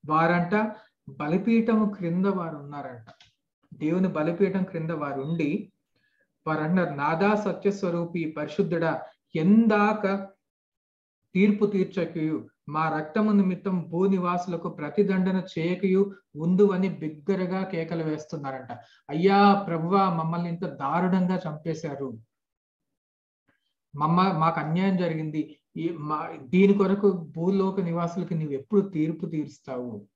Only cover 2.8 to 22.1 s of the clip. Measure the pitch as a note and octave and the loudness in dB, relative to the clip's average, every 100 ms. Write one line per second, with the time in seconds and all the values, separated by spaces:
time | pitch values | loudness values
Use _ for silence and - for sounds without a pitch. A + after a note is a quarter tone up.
2.8 | C3+ A#2+ - - - _ _ _ _ - | -12 -14 -20 -20 -20 _ _ _ _ -4
3.8 | D3+ F3+ F#3 D#3 D#3 E3+ G3 F#3+ F#3 E3 | 0 2 0 0 -2 2 0 0 -4 -4
4.8 | D#3+ E3 D3 C#3 C#3 E3 D3 F3+ - _ | -6 -4 -6 -6 -4 -2 -2 -2 -6 _
5.8 | _ _ _ _ _ _ D#3+ D#3 D#3 F#3 | _ _ _ _ _ _ -6 -2 0 0
6.8 | E3+ C#3+ C#3+ E3 G3+ G#3 G3+ F3 G3+ F#3+ | 0 -2 -2 2 2 2 0 -2 -2 -2
7.8 | F#3 E3+ E3+ F3 D#3 D#3 D3+ - E3+ E3+ | -2 -2 -4 -4 -6 -6 -8 -2 -2 0
8.8 | D#3+ D3+ - _ _ D#3+ D#3+ G#3+ A3+ G#3 | 0 -2 -8 _ _ 0 6 6 6 4
9.8 | G#3 G#3+ F#3+ G3 G3 _ _ _ _ _ | 2 2 0 -2 -6 _ _ _ _ _
10.8 | _ _ _ _ _ F3+ G#3 G3+ G#3 G3 | _ _ _ _ _ 2 4 4 2 2
11.8 | F#3 - D#3+ E3 D#3 D3 - _ - D3+ | 0 -2 -4 -2 -2 -4 -8 _ -8 -2
12.8 | D#3+ D3+ D#3 A3 G#3+ G3+ F#3 F3+ G3 F#3 | -2 -2 -4 0 4 4 4 0 -2 -4
13.8 | D#3+ E3 G3 F#3+ F3 F3 F3+ E3+ E3+ D#3 | -4 0 2 2 0 -2 -4 -6 -6 -8
14.8 | D3 - F#3+ F#3+ F#3 F#3 F3 - E3 F3+ | -6 0 2 2 2 0 -4 -4 -2 0
15.8 | F#3+ F#3+ G3+ - _ D3 D#3+ F#3 G3+ F#3 | 2 2 2 -2 _ -6 0 4 4 4
16.8 | F#3+ D3+ D#3 D#3 - F#3+ F#3 F#3+ F#3 E3+ | -2 -2 -8 -8 -4 -2 -2 -4 -4 -6
17.8 | D#3+ E3+ D#3 D3+ - D#3 C#3 C3 B2 A2 | -4 -4 -4 -6 -8 -10 -8 -10 -12 -16
18.8 | - _ - D3+ F#3 G3 G3+ G3 E3 E3 | -18 _ -8 2 4 8 8 6 2 -4
19.8 | E3 G3 F#3+ E3+ D#3+ E3+ F3 E3+ E3+ - | 2 2 2 0 -2 -2 -4 -4 -6 -6
20.8 | C3+ E3 F#3 F#3 F3+ F3+ D#3+ D3+ E3 D#3 | -4 0 2 2 2 -2 -4 -8 -8 -6
21.8 | D#3+ C#3 C3+ | -6 -6 -8